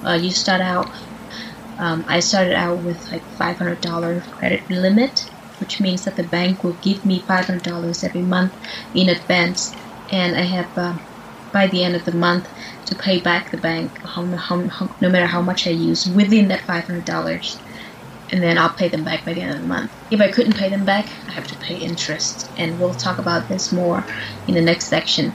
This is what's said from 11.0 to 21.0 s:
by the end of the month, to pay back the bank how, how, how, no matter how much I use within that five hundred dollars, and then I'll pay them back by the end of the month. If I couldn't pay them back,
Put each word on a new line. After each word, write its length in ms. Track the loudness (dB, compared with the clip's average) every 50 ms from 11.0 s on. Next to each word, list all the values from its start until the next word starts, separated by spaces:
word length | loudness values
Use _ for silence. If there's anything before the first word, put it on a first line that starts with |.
| -8 -12 -18 -18 -16 -16 -16 -16 -16 0 2
by 140 | 4 4
the 180 | 4 4 2 2
end 120 | 2 2
of 80 | 0 0
the 80 | 0 2
month, 360 | 4 4 4 4 2 0 -4 -12 -14 -14 -14 -14 -12 -10
to 80 | -10 -8
pay 260 | -4 0 2 2 2
back 300 | 4 4 2 2 0 -4
the 60 | -8
bank 400 | -4 -2 -2 -2 0 -4 -6 -6 -10 -14
how, 220 | -10 -6 -4 -4
how, 420 | -2 -2 -4 -2 -2 0 0 0 -2
how, 260 | -2 -4 -6 -6 0 2
no 80 | 4 6
matter 180 | 6 6 4
how 140 | 4 2 2
much 260 | 2 2 0 0 0
I 40 | 0
use 380 | 2 2 2 2 2 2 2 4
within 400 | 6 6 6 8 8 8 8 6
that 120 | 4 0 -2
five 220 | -2 -4 -4 -2
hundred 200 | -4 -4 -4 -4
dollars, 540 | -2 -4 -2 -2 -2 -4 -4 -4 -8 -8 -8 -12 -16 -16 -14 -14 -16 -16 -16 -18 -18 -18 -18 -10 -2
and 120 | 0 2 4
then 160 | 4 4 4
I'll 120 | 4 2
pay 180 | 2 2 0 0
them 160 | 0 0 -2
back 200 | -2 -4 -4 -4
by 80 | -4 -4
the 80 | -4
end 140 | -4 -4 -6
of 60 | -4
the 60 | -4
month. 240 | -2 -2 -2 -4 -6 -10 -12 -4 0
If 100 | 4 4
I 80 | 4 6
couldn't 280 | 6 4 4 4 4
pay 120 | 4 2 0
them 160 | 2 2 2
back, 220 | 2 2 2